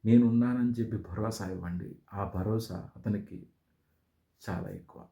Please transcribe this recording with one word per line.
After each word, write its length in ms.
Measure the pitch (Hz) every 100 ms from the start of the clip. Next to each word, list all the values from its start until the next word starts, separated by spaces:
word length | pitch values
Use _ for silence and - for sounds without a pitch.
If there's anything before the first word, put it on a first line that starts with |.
నేనున్నానని 680 | 110 120 120 117 120 123 120
చెప్పి 240 | 117 107 107 87
భరోసా 380 | 87 110 110 95
ఇవ్వండి. 380 | 92 87 87 98 - _
ఆ 100 | 98 95
భరోసా 440 | 90 95 110 - 87 -
అతనికి 440 | - - 101 - 87 - _ _ _ _ _ _ _ _ _
చాలా 260 | - 90 90
ఎక్కువ. 300 | 90 - - -